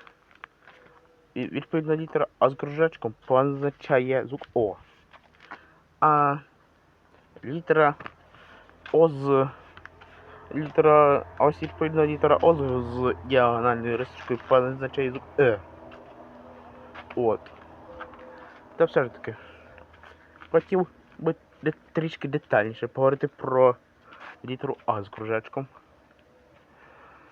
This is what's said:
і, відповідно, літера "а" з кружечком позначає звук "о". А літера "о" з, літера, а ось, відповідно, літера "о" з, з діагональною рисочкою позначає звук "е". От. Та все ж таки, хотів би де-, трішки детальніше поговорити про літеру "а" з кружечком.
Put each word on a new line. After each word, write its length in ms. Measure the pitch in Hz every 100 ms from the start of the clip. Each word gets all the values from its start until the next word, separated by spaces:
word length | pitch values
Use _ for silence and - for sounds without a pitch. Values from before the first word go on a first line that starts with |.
| - _ _ _ - _ _ - _ _ _ _ _
і, 140 | - 123
відповідно, 480 | 139 - 160 156 156
літера 320 | 160 147 - -
"а" 100 | 131
з 60 | 139
кружечком 580 | 143 147 160 - 113 - -
позначає 1000 | 131 143 139 143 - - 135 127 131 113
звук 160 | 139 -
"о". 220 | 123 107 85 _ _ _ - _ _ - - _ _ _ -
А 380 | 151 151 143 147 - _ _ _ _ _ _ _ _ -
літера 520 | 117 165 - 156 147 151 - _ _ - - - _ _ -
"о" 160 | 151 165
з, 400 | 139 139 135 135 - - - - - - - - - - 147
літера, 720 | 147 160 156 151 147 139 - -
а 80 | 143
ось, 180 | -
відповідно, 420 | 156 - 156 156 151
літера 320 | 147 151 -
"о" 120 | 165
з, 60 | 160 135 127
з 340 | 120 123 127 104 120
діагональною 720 | 131 120 117 123 117 117 117
рисочкою 420 | 127 - - 120 -
позначає 640 | 131 127 135 135 - 131
звук 120 | 135 - -
"е". 200 | 131 101 - - - - - - - - - - - - - - - 123
От. 240 | 113 101 - - - - - - - - - - - - - -
Та 100 | 165
все 180 | 160
ж 60 | 123
таки, 260 | - - 110 - - - - - _ - - _ - -
хотів 360 | 165 - 185 175 _ _ -
би 180 | 160 165 _ -
де-, 120 | 156 - _
трішки 340 | 165 160 - 143
детальніше 600 | 151 - 117 110 113 117
поговорити 400 | - 135 139 147
про 480 | - 135 131 127 120 _ _ _ - - - 123
літеру 320 | 127 135 - -
"а" 180 | 110
з 60 | 101
кружечком. 580 | - 110 113 - 139 135 - _ _ _ _ _ _ _ _ _ _ - - - - _